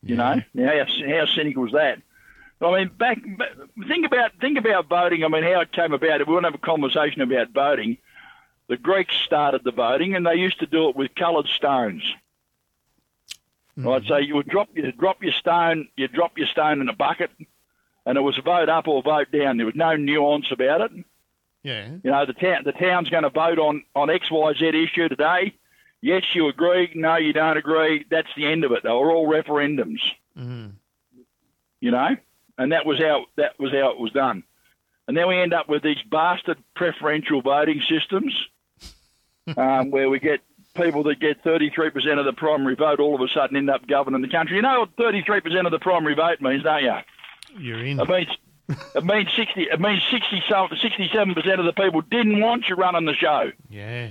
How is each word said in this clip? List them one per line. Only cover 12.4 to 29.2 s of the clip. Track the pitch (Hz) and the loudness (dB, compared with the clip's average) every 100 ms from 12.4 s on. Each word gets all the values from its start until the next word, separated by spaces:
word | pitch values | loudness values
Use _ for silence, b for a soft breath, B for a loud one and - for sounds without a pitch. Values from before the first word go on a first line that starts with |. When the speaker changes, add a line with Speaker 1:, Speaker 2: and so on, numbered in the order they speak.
| _ _ _ _ _ _ _ _ _ - _ _ _ - | _ _ _ _ _ _ _ _ _ -20 _ _ _ -8
Speaker 2:
Mm-hmm. | 123 | -2
Speaker 1:
Right, | 131 107 | -2 0
so | 147 | 0
you | 143 147 | 0 -2
would | 143 | 0
drop, | 190 208 | -2 -2
you | 165 139 | -4 -6
drop | - 185 185 | -2 -2 0
your | 180 | -4
stone, | - - 170 170 160 143 - | -2 0 2 2 0 -4 -6
you | 135 | -4
drop | 143 170 - | 0 -2 -2
your | 147 | -4
stone | - 156 151 | 0 0 0
in | 131 | -2
a | |
bucket, | 110 143 160 175 _ 160 _ _ _ _ _ | -2 -2 -2 -6 _ -20 _ _ _ _ _
and | - 131 | -2 0
it | |
was | 139 131 | 2 0
a | |
vote | 143 175 156 | 0 2 4
up | 160 160 | 2 2
or | 139 | 0
vote | 131 151 143 | 2 0 2
down. | 151 143 120 | 0 2 0
There | 110 | -2
was | 131 | 0
no | 170 160 | 0 2
nuance | 143 147 143 147 139 | 0 2 2 2 -2
about | 127 127 160 | -2 2 2
it. | 226 - - _ _ _ _ _ | 0 -6 -20 _ _ _ _ _
Speaker 2:
Yeah. | 143 113 104 170 | -10 -10 -10 -8
Speaker 1:
You | - | -2
know, | 139 143 | 0 0
the | |
town, | 127 180 170 | -2 -2 0
the | 143 | -4
town's | 135 180 180 160 | -2 0 0 0
gonna | 165 147 | 0 0
vote | 156 165 165 | 0 0 2
on, | 151 147 - | 0 -2 -6
on | 139 143 | -2 0
X, | 175 - | 0 0
Y, | 160 156 | 0 0
Z | 147 160 | 2 0
issue | 156 160 - 165 | 2 0 0 -2
today. | 131 151 180 196 - b b b b | 0 0 2 -2 -6 b b b b
Yes, | 127 185 185 | 0 0 0
you | 175 156 | 0 0
agree. | 135 170 180 175 | 2 2 2 0
No, | 165 160 165 | -2 0 2
you | 156 | 2
don't | 151 160 156 | 2 2 0
agree. | 151 160 160 156 147 | 0 2 2 0 0
That's | 165 - - | -2 -2 -4
the | 147 | -2
end | 160 | 0
of | 147 | 2
it. | 113 | 0
They | 113 | 0
were | 120 147 | 2 4
all | 165 | 2